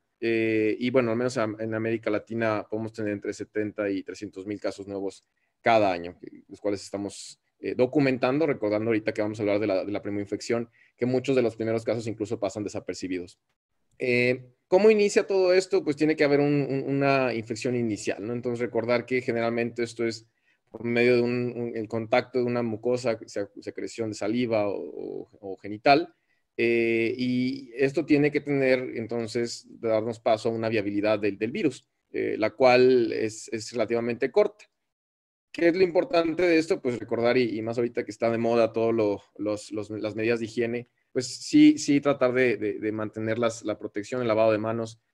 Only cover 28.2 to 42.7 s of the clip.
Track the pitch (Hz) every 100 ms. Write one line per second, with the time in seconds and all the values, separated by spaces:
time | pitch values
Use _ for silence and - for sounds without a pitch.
28.2 | 147 147 143 139 131 131 127 120 110 117
29.2 | 113 120 117 - - - 117 110 110 113
30.2 | 123 110 120 113 113 113 101 101 104 107
31.2 | 104 98 110 175 160 123 _ _ _ 107
32.2 | 107 104 107 - 131 127 127 127 113 113
33.2 | 110 107 - 113 110 120 110 117 117 117
34.2 | 135 202 208 - - _ _ _ _ _
35.2 | _ _ _ - 170 170 185 175 170 170
36.2 | 165 156 180 160 160 190 127 120 - 113
37.2 | 120 123 120 107 110 120 120 120 - 104
38.2 | 117 113 117 117 113 113 113 113 107 101
39.2 | - - 104 104 - 107 101 107 107 104
40.2 | 110 120 113 117 117 120 120 _ _ 135
41.2 | 127 - - 151 151 151 - 143 143 139
42.2 | 127 123 127 101 104